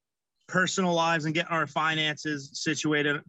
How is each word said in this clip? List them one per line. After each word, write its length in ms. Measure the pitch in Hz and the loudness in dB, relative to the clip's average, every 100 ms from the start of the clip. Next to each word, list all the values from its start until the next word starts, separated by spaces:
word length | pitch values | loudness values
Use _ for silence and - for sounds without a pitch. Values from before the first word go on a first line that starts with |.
| _ _ _ _ - | _ _ _ _ -2
personal 440 | 180 175 - 180 | 2 2 2 2
lives 320 | 170 165 165 | 4 2 2
and 100 | 156 | 0
getting 160 | 160 170 | -2 0
our 140 | 165 147 | -2 -2
finances 840 | 165 156 156 156 147 156 143 135 | 0 0 0 0 -2 -6 -6 -8
situated. 720 | - 160 147 151 151 147 147 | -8 -4 -2 0 2 2 -2